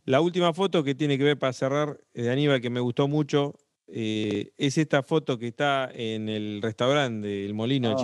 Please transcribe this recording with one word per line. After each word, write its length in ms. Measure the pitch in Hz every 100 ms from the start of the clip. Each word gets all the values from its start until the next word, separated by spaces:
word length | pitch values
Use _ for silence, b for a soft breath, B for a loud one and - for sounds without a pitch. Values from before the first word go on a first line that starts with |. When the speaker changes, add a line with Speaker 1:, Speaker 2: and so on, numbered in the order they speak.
| -
Speaker 1:
la 140 | 131
última 320 | 170 175 175
foto 300 | 160 196 175
que 120 | 139 135
tiene 220 | 147 135
que 60 | 143
ver 120 | 143
para 160 | 135
cerrar, 460 | 127 135 143 151 135 _
eh, 100 | -
de 80 | 120
Aníbal, 300 | 131 147 135
que 80 | 120
me 100 | 123
gustó 280 | 123 120 143
mucho, 460 | 147 147 147 143 - _ _ -
eh, 640 | 98 110 107 107 104 - -
es 200 | 143 160
esta 260 | 151 147
foto 340 | - 160 147 120
que 100 | 120
está 440 | 110 143 135 127
en 340 | - 113 110 107
el 320 | 107 107 104
restaurante 840 | 98 104 123 147 131 110 104 101 101
El 80 |
Molino 360 | 107 117 139 117
de 60 |
Speaker 2:
Ah, 20 | 131